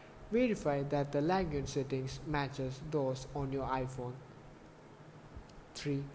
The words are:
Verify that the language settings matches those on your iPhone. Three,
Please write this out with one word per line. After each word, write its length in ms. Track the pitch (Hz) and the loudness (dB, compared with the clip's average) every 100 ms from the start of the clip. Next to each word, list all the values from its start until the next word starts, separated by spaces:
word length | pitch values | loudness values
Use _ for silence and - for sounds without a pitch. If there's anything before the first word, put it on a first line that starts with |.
| - - - | -16 -14 2
Verify 500 | 226 247 202 151 139 | 4 6 4 4 2
that 280 | 143 143 139 | 4 2 4
the 100 | 143 | 4
language 460 | 151 190 180 147 131 | 4 4 4 0 0
settings 520 | 147 131 131 131 - 165 | 0 2 0 0 -4 0
matches 560 | 151 135 131 131 135 156 | 0 0 0 -2 -2 0
those 380 | 147 131 131 - 143 | 2 2 0 -2 -2
on 160 | 135 | 0
your 160 | 135 123 | 0 2
iPhone. 460 | 131 131 131 123 127 - - - - - - - - - - - - - - - - | 2 0 -2 -6 -6 -12 -16 -16 -16 -18 -18 -18 -18 -18 -16 -14 -14 -14 -16 -12 -4
Three, 280 | 147 139 139 | 0 0 0